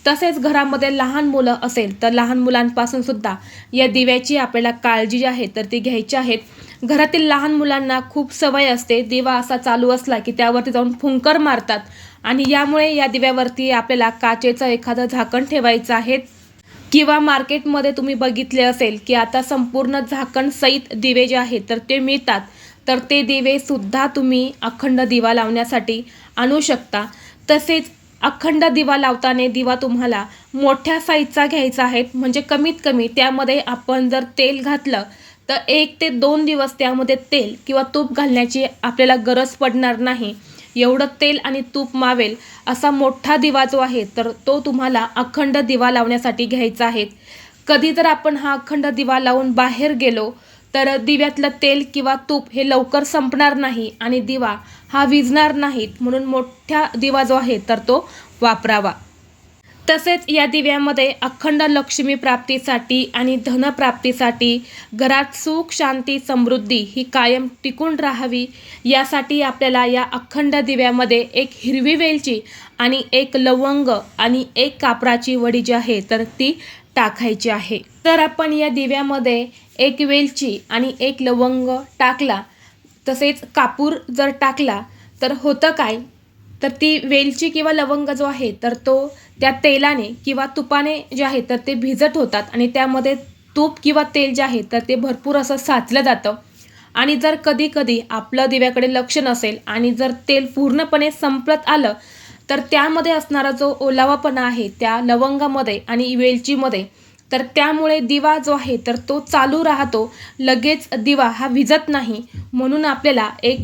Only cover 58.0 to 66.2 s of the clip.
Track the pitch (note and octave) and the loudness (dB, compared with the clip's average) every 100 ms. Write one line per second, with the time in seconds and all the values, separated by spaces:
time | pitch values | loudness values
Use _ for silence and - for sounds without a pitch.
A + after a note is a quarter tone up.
58 | - - - - A#3+ A3+ A3+ G#3+ G3 - | 0 -12 -20 -2 0 2 2 2 0 -6
59 | - _ _ _ _ _ _ - - D#4+ | -14 _ _ _ _ _ _ -4 0 2
60 | F4 F4 F4 D4+ D4 D4+ C#4+ C#4+ C#4+ C#4 | 2 0 0 0 2 2 0 0 0 2
61 | C4+ C4 B3+ C4 D#4 D4+ D#4 C#4+ C#4 - | 0 0 -6 -4 -2 2 2 0 -2 -2
62 | C#4 C#4 C4+ B3 B3 C4 B3+ A#3+ A#3+ B3+ | -2 0 0 0 -2 -4 -2 -4 -2 -2
63 | B3 A#3+ B3+ C4 A#3 B3 C#4 C#4 C4+ A#3+ | -2 -2 -2 -2 0 0 0 0 0 0
64 | B3+ B3 B3 A#3+ A#3+ A#3+ A#3+ - - G#3+ | -2 0 0 2 0 0 -4 -18 -12 -2
65 | C4 C4+ C#4 - D#4+ D#4+ E4 - C#4+ C4 | 2 2 0 -6 -4 -4 -4 -2 -2 -2
66 | B3+ C#4 | -4 -6